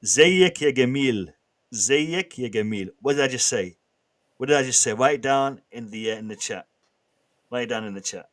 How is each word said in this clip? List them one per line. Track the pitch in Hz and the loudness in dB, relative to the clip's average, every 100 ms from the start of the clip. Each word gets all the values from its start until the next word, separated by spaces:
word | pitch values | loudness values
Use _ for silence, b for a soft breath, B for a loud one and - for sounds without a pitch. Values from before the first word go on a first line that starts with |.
Zayek | 107 - 165 185 180 - | -2 6 6 8 4 4
ya | 151 | 0
Gamil. | 131 127 139 135 110 90 _ _ _ _ | 2 2 2 0 0 -4 _ _ _ _
Zayek | 113 120 139 156 165 - - | -6 0 0 0 -4 -6 -6
ya | 120 | -6
Gamil. | 107 107 107 95 - | -4 -2 -4 -8 -8
What | 123 143 | -4 0
did | |
I | 135 | 0
just | 127 - | 0 -2
say? | 120 95 - _ _ _ _ _ _ | -2 -6 -10 _ _ _ _ _ _
What | 127 | 0
did | 143 | 2
I | |
just | 131 - | 2 0
say? | - | 0
Write | 110 131 147 | 2 2 2
it | |
down | 135 139 135 135 _ | 0 2 0 -4 _
in | 113 113 | -16 -12
the, | 110 110 | -6 -4
uh, | 110 | -4
in | 110 | -8
the | 104 | -10
chat. | - 98 - _ _ _ _ _ _ _ _ | -8 -10 -12 _ _ _ _ _ _ _ _
Write | 123 | -6
it | 117 | -4
down | 113 | -4
in | 110 | -6
the | 98 | -8
chat. | 95 95 - | -10 -12 -18